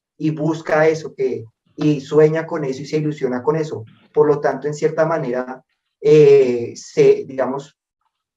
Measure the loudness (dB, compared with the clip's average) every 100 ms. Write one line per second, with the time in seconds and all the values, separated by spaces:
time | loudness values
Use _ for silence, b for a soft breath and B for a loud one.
0 | _ -8 -6 -4 -4 -4 -2 0 2 0
1 | -6 -6 -6 -6 -12 _ _ -4 -2 -2
2 | 0 4 4 2 -4 -6 -6 -8 -6 -4
3 | -4 -4 -4 -4 -4 -4 -4 -10 -14 b
4 | b 0 2 2 -2 -4 -6 -4 -4 -2
5 | -2 -2 -6 -6 -8 -12 _ _ _ _
6 | 4 6 8 8 4 0 -6 -12 -6 2
7 | 4 4 0 -6 -4 -6 -12 _ _ _
8 | _ _ _